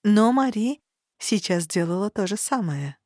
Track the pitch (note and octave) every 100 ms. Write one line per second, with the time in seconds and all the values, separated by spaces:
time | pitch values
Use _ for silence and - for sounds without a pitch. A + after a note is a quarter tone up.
0 | G#3 G#3 A3+ C4 C4+ G#3+ A#3 D4 _ _
1 | _ _ - G#3+ - F3 D#3+ F#3 E3+ F3+
2 | G#3 - F#3 G#3 - C4 F3 C#3+ C#3+ -